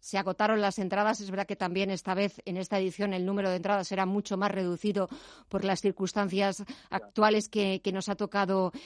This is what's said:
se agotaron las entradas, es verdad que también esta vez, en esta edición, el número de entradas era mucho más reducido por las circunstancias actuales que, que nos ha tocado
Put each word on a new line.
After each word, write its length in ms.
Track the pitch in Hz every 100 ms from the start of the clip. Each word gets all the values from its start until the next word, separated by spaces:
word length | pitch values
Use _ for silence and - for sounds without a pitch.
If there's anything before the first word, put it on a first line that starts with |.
se 180 | - 196
agotaron 420 | 190 185 208 220
las 180 | 202 190
entradas, 420 | 185 190 208 220
es 100 | 202
verdad 160 | 190 196
que 100 | 202
también 340 | 180 180 196
esta 220 | 190 -
vez, 300 | 185 202 -
en 140 | - 175
esta 200 | 185 202
edición, 360 | 190 170 202
el 100 | 185
número 240 | 180 196 196
de 80 | 180
entradas 340 | 190 202 180
era 140 | 190
mucho 320 | 190 202 208 190
más 140 | 202
reducido 580 | 190 185 175 208 202 185 269 - - -
por 160 | 196
las 160 | 190 190
circunstancias 800 | 202 190 190 - 196 190 196 185 202 269 -
actuales 580 | - 202 - 214 214 208
que, 320 | 220 196 190
que 100 | -
nos 180 | 196 190
ha 60 | 196
tocado 560 | 202 202 190 190 185 -